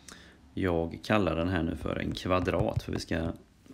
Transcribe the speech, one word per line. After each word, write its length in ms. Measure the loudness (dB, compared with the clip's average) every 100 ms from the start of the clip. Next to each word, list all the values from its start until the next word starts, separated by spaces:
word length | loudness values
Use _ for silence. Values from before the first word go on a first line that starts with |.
| -20 -20 -20 -20 -12
Jag 440 | -2 0 2 0 -4
kallar 320 | 2 4 4 2
den 120 | 2
här 140 | 2
nu 140 | 0 -2
för 200 | -4 -2
en 180 | -2
kvadrat, 680 | -2 0 2 2 2 0 -2
för 100 | -2
vi 80 | -4
ska 320 | -2 -2 -2 -6 -12 -20 -20